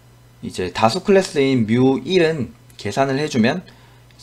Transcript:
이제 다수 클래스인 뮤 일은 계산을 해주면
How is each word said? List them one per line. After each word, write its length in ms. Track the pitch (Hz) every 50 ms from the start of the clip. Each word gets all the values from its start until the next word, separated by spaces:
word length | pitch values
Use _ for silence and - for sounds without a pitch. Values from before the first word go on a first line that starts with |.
| _ _ _ _ _ _ _ _
이제 320 | - 95 - - 92 90 -
다수 300 | - 113 113 - 185 -
클래스인 640 | - 196 190 185 - - 151 135 135 135 127 110 104
뮤 340 | 113 123 131 131 135 - -
일은 500 | 156 185 185 165 156 165 156 113 - - _ _ - - -
계산을 420 | - 104 104 135 135 135 135 135
해주면 440 | 151 147 143 127 107 120 151 185 - - - - - - - - _ _ - -